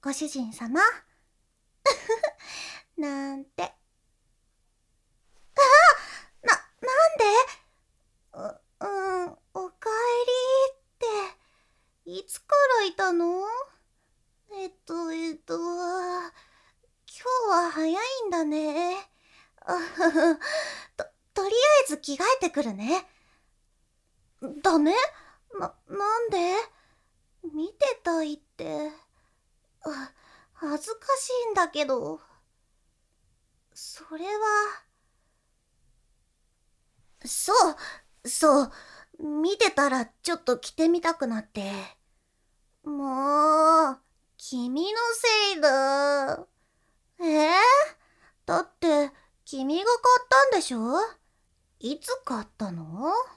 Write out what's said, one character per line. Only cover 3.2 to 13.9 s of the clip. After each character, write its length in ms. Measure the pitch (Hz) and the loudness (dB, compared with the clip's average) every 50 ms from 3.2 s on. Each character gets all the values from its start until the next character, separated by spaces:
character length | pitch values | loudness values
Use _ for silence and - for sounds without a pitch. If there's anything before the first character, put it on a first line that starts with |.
| 277 277 277 | -8 -8 -10
ん 100 | 277 269 | -12 -14
て。 160 | _ _ - 233 | _ _ -8 -8
あ！ 60 | - _ _ _ _ _ _ _ _ _ _ _ _ _ _ _ _ _ _ _ _ _ _ _ _ _ _ _ _ _ _ _ _ _ - - - _ - 571 523 523 587 659 698 587 - - - - - - - _ _ | -8 _ _ _ _ _ _ _ _ _ _ _ _ _ _ _ _ _ _ _ _ _ _ _ _ _ _ _ _ _ _ _ _ _ -20 -20 -10 _ 4 6 8 10 10 10 10 8 6 2 -14 -16 -18 -18 -20 _ _
な、 120 | - 494 - | 0 0 0
な 40 | - | 0
ん 600 | - - _ _ - 508 508 554 659 659 640 587 | 0 -14 _ _ -6 -2 4 6 6 4 6 4
で？ 60 | 466 415 403 453 523 539 - - _ _ _ _ _ _ _ _ _ _ _ _ _ _ _ | 2 4 6 4 4 2 -2 -18 _ _ _ _ _ _ _ _ _ _ _ _ _ _ _
う、 60 | - - 208 - - _ _ _ _ | -12 -12 -12 -12 -14 _ _ _ _
う 80 | - 403 403 392 381 392 370 370 359 349 | -10 -6 -6 -4 -4 -4 -4 -4 -6 -8
ん、 100 | - _ _ _ _ | -12 _ _ _ _
「お 160 | 381 370 359 | -12 -12 -12
か 200 | _ _ - 440 | _ _ -6 -4
え 360 | 440 440 466 480 480 480 480 | -4 -2 0 0 0 0 0
り」 60 | 480 494 508 508 508 523 539 539 539 539 | 0 0 0 0 2 2 2 2 0 -2
っ 40 | _ _ _ _ _ - 466 427 415 392 370 - _ _ _ _ _ _ _ _ _ _ _ _ _ _ | _ _ _ _ _ -6 -4 -4 -4 -6 -8 -12 _ _ _ _ _ _ _ _ _ _ _ _ _ _
て、 140 | 339 349 381 | -16 -14 -14
い 60 | 392 | -12
つ 140 | _ - - | _ -14 -14
か 160 | _ _ 587 571 571 539 508 466 | _ _ 2 4 4 4 4 2
ら 60 | 415 | 0
い 80 | 381 339 | -2 -2
た 180 | - 392 370 349 | -2 -2 0 0
の？ 320 | 339 339 339 349 370 381 415 453 494 554 - _ _ _ _ | 0 0 -2 -2 -4 -6 -6 -6 -8 -8 -12 _ _ _ _